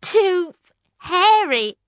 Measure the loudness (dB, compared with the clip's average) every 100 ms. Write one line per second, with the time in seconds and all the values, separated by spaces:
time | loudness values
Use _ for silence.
0 | -2 0 0 0 -6 -12 _ _ _ _
1 | -6 0 2 2 2 -2 -4 -8